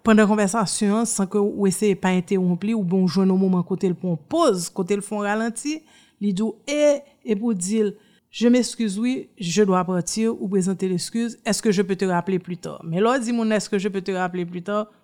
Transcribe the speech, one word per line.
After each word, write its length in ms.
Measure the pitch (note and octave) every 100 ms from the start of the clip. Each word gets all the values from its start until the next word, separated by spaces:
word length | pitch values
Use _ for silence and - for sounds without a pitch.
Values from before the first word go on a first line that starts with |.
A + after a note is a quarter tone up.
pandan 240 | A3+ G#3+ G#3
konvèsasyon 720 | G#3+ G3 A3+ F3 - G#3 G#3+
an, 80 | A#3
san 200 | - F#3+
ke 100 | G#3
w 280 | G3+ A3 G3
eseye 260 | F3+ G#3+ F#3+
pa 160 | F#3
entewonp 540 | F#3 F3+ G3 F3+ F3 G#3
li, 80 | A3+
oubyen 240 | F3 F#3+
ou 80 | F#3
jwenn 240 | F#3 F#3+
yon 80 | F#3
moman 240 | F#3+ F3+
kote 240 | E3+ F#3 F#3+
l 80 | F3
pran 160 | F3+
yon 80 | D#3+ -
poz, 380 | E4 D#4 F#3 E3+
kote 240 | - F#3 G3+
l 20 |
f 80 | - G#3
on 80 |
ralanti. 540 | G3+ G#3+ A#3 A3+ C#4+ D#4 - _ _ -
Li 120 | G3+
di 100 | F#3
w 120 | A3 - -
"e," 360 | D4 D4 C#4+ - _
epi 180 | B3+ G3+
w 120 | A#3
di 280 | F#3+ F#3 A3
l 120 | G#3 F#3+ _ _ _
"je 200 | - A#3
m 60 | B3
eskiz, 380 | A3+ - A3 F#3+
wi." 300 | B3 C4 - -
Je 280 | E3+ E3 G3+
dwa 180 | F#3
pati, 420 | F3 F3+ F3 A3 A3+
ou 200 | A#3 G3
prezante 400 | G3 F#3 F#3 F#3+
l 80 | F3
eskiz. 420 | - A3+ A#3 -
"Èske 280 | A3+ G3 A3+
je 100 | F#3+
pe 140 | F#3 F#3
te 100 | F#3+
raple 320 | F3 F#3 F#3
plita?" 400 | F3 F3 D#3+ D3
Men, 200 | E3 E3+
lè 160 | A3+ C4
w 60 |
di 80 | A3+
moun 160 | A#3 A3
nan 100 | G#3+
"èske 200 | - G3
je 120 | G3+
pe 100 | F#3+
te 160 | F#3+ F#3
raple 300 | F#3 F3+ F3
plita?" 400 | F3 F3 G#3 G#3+ _